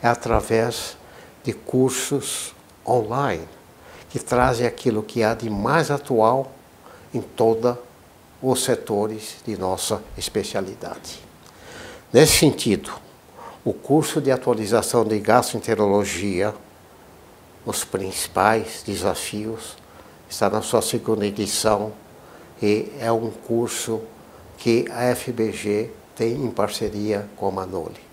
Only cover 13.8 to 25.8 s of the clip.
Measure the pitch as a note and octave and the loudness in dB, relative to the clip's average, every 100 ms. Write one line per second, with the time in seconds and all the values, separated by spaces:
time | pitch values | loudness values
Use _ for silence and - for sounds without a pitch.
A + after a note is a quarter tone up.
13.8 | - C#3+ D#3 D#3+ C3+ B2+ - A2+ G#2+ A2 | 2 2 2 0 0 0 2 0 2 2
14.8 | G#2 B2 G#2 G#2+ G#2 A#2 A#2+ A#2 - G#2+ | 2 2 2 0 6 6 6 -4 -2 2
15.8 | G#2 G2+ G2 F2 G2+ F2+ G2+ - - - | 4 4 2 -2 -2 0 -2 -4 -16 -20
16.8 | - - - - - - - - - G2+ | -20 -20 -20 -20 -20 -20 -20 -14 -8 -6
17.8 | - G2 F#2+ F#2+ - - G2+ A2+ G#2 - | -4 -6 -6 -6 -4 2 4 4 0 -10
18.8 | - G2 F#2+ F2 - G#2 G#2+ A2+ - - | -8 -4 -2 -2 -6 -6 -8 -8 -12 -18
19.8 | - - - - - - G2+ G#2+ G#2+ A2+ | -20 -20 -20 -20 -14 0 0 0 2 0
20.8 | - A#2+ - A2 G#2 G#2 G2+ - A2 G#2+ | 2 -4 0 0 0 0 -2 0 2 2
21.8 | G#2+ - - - - - - - G#2+ G#2+ | 0 -8 -20 -20 -20 -20 -20 -4 2 2
22.8 | - - A2+ A2+ A2+ G#2 - A#2 A#2 - | 0 -6 0 0 -2 -8 -4 -2 -2 -4
23.8 | - A2 - - - - - - - A#2 | -4 -6 -6 -18 -20 -20 -20 -6 2 2
24.8 | - - B2 A#2+ - A2+ A2 G2 G#2 G#2 | 2 -2 0 0 -4 -2 -2 -2 -2 -2